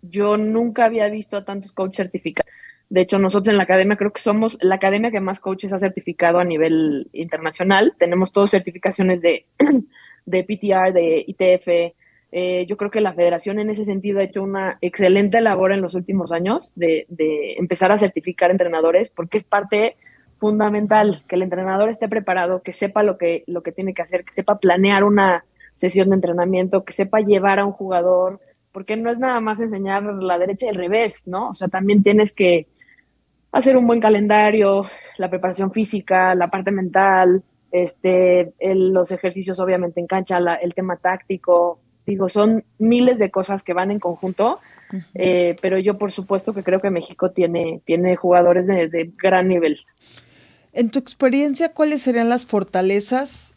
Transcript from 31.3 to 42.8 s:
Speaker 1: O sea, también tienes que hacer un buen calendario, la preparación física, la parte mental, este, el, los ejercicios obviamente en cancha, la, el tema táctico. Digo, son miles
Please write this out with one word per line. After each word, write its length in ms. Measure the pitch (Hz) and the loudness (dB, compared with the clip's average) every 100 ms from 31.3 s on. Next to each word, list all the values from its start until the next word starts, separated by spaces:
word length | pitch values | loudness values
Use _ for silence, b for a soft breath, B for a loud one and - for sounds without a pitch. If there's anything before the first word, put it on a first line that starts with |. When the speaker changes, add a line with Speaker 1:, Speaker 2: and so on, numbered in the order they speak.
| 180 240 | -8 -8
Speaker 1:
O 40 | |
sea, 140 | 226 185 | -6 -6
también 320 | 190 196 208 | -2 2 4
tienes 320 | 202 208 214 | 6 4 2
que 340 | - 185 170 - _ b b b _ _ _ _ | 2 2 2 -2 _ b b b _ _ _ _
hacer 260 | - 262 254 | 0 4 4
un 80 | 240 | 4
buen 140 | 233 | 2
calendario, 880 | 214 208 208 214 208 214 196 196 196 B B B | 4 4 4 4 4 4 2 2 -2 B B B
la 100 | 185 | -6
preparación 420 | 180 185 185 190 | -4 -4 -2 -4
física, 600 | 202 214 208 - 185 185 | -2 -4 -4 0 2 4
la 160 | 180 170 | 2 0
parte 220 | 196 196 | -2 -2
mental, 720 | 196 185 185 196 190 185 190 - _ _ | -2 0 2 4 4 4 2 -2 _ _
este, 800 | 180 175 - 185 180 185 180 175 _ | -2 -2 -2 0 4 4 4 2 _
el, 340 | 190 190 185 | -2 0 2
los 200 | 185 175 | 2 0
ejercicios 480 | 185 185 180 190 190 | -2 -6 -6 -8 -4
obviamente 400 | 185 180 175 175 | -2 -2 -2 -6
en 80 | 170 | -4
cancha, 320 | 190 185 180 | -4 -2 -2
la, 160 | 175 170 | 0 -2
el 180 | 175 | -4
tema 240 | 180 190 175 | -6 -6 -4
táctico. 840 | 180 185 _ 185 - 175 175 170 _ _ | -4 -4 _ -8 2 2 2 -4 _ _
Digo, 260 | - 196 190 | -8 -4 -2
son 340 | 208 214 220 - | 2 2 2 -4
miles 400 | _ | _